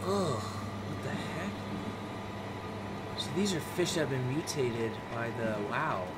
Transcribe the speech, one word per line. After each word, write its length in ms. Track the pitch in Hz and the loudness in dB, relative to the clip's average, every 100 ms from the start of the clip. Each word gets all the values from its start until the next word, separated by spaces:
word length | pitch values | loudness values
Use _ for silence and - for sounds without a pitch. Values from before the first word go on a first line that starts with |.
Ugh, 40 | 180 | 2
what 960 | 202 175 117 - - - - - - | 2 4 2 0 -4 -4 -4 -4 -2
the 60 | - | -2
heck? 420 | - - 156 190 202 - - - - - - - - - - - - - - - - | -2 -2 -2 -2 -2 -4 -2 -2 -4 -4 -6 -6 -6 -4 -4 -4 -4 -4 -4 -4 -4
So 100 | - 151 | 0 4
these 180 | 202 | 4
are 60 | 175 | 4
fish 340 | - - 175 | 0 2 2
that 80 | 175 | 4
have 80 | 143 | 2
been 180 | 135 123 | 2 2
mutated 580 | 139 - 156 123 117 113 107 - | 2 0 2 2 4 0 0 -4
by 160 | 117 117 | -2 -2
the 260 | 113 113 107 104 | 0 2 2 2
WoW. 380 | 120 151 110 90 | 2 2 0 -2